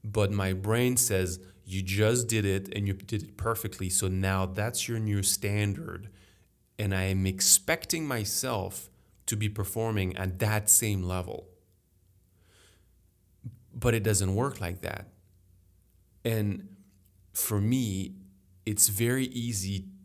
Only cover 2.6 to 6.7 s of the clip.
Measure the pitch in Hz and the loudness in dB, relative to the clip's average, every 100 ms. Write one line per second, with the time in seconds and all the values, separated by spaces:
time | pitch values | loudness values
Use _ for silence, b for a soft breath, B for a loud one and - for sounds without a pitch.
2.6 | 98 104 101 98 - 110 - - 113 113 | -2 -4 -2 -4 -4 -6 -6 -6 -2 -2
3.6 | - - 95 - 95 92 95 95 95 95 | -4 -6 -2 0 0 0 2 2 0 -2
4.6 | 107 123 - 113 107 101 98 - 104 104 | -4 -4 -4 -2 0 0 2 0 0 0
5.6 | 104 98 165 87 104 b b b b _ | 0 0 -6 -10 -14 b b b b _
6.6 | _ | _